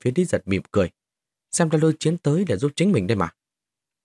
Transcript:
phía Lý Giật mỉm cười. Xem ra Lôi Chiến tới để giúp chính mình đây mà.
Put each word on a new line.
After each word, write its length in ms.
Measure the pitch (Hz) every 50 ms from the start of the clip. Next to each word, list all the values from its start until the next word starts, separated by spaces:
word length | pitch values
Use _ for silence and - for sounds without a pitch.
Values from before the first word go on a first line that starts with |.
phía 100 | - 127 123
Lý 100 | - 185
Giật 220 | - - 90 - -
mỉm 140 | 98 92 - -
cười. 180 | - 104 92 82 - _ _ _ _ _ _ _ _ _ _ _
Xem 180 | - - 175 160
ra 100 | 156 156
Lôi 120 | 156 160 151 -
Chiến 180 | - 156 170 170
tới 280 | - 147 143 170 202 180
để 100 | 104 92
giúp 140 | 123 147 -
chính 160 | - 160 202
mình 160 | 196 120 92 90
đây 80 | 113
mà. 140 | 98 87 82 - _ _ _ _ _ _ _ _ _ _ _ _ _ _